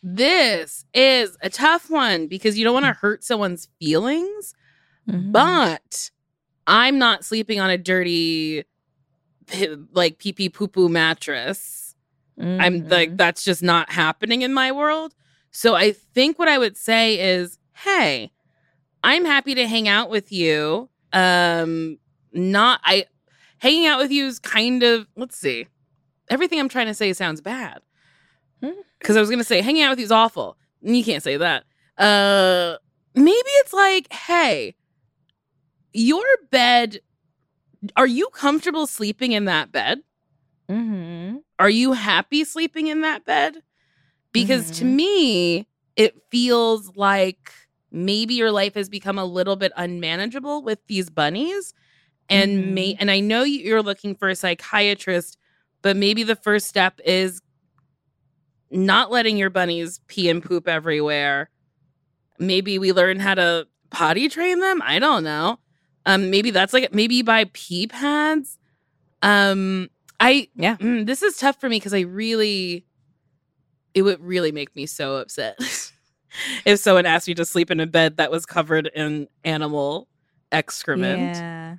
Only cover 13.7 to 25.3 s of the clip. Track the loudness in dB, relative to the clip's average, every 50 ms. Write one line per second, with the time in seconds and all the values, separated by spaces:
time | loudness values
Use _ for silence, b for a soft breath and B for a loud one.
13.7 | 2 2 2 0 -2 0 0 0 0 _ -2 -2 -2 -2 -2 -2 0 0 0 0
14.7 | 0 0 0 0 0 -2 -4 -8 _ _ _ _ _ _ _ _ _ 0 2 2
15.7 | 4 4 4 2 2 _ _ _ _ 2 2 2 2 2 2 2 4 4 2 0
16.7 | -4 -6 -2 0 2 2 4 2 2 0 2 0 0 0 -2 -6 -10 _ _ _
17.7 | _ -8 -2 0 2 2 2 2 0 -2 -6 -10 _ _ _ _ _ _ _ _
18.7 | _ _ _ _ _ _ 2 2 2 2 2 2 2 0 0 0 -2 -2 -2 0
19.7 | 0 0 2 2 2 2 0 0 -4 -4 -4 _ -4 -2 0 2 2 2 0 -2
20.7 | -2 -4 -4 -10 _ _ _ _ 0 2 4 4 4 4 4 2 2 0 -2 -2
21.7 | -4 -4 -6 -8 -10 -14 _ _ _ _ _ _ _ -4 -2 0 2 4 4 4
22.7 | 2 2 2 0 0 0 0 _ _ _ _ b b b b b b b 2 2
23.7 | 4 4 4 2 2 2 0 0 0 -2 -2 -2 -6 -8 -10 -2 0 0 2 2
24.7 | 2 2 4 4 4 2 -2 _ _ -14 -14 -12